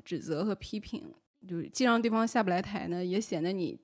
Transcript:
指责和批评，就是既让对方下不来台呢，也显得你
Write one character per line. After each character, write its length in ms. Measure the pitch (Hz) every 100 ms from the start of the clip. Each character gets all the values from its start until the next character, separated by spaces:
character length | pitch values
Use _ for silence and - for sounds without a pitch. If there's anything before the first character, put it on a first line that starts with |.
指 140 | - 160
责 260 | - 151
和 100 | 208
批 240 | 196 - 107
评， 240 | - - - - _ _ 185
就 100 | 170
是 100 | -
既 140 | -
让 160 | 254 233
对 100 | 226
方 180 | 226 226
下 140 | 240
不 80 | 190
来 100 | 180
台 260 | - 208 170
呢， 140 | 175
也 160 | 180 190
显 220 | 220 170
得 80 | 170
你 280 | 190 160 -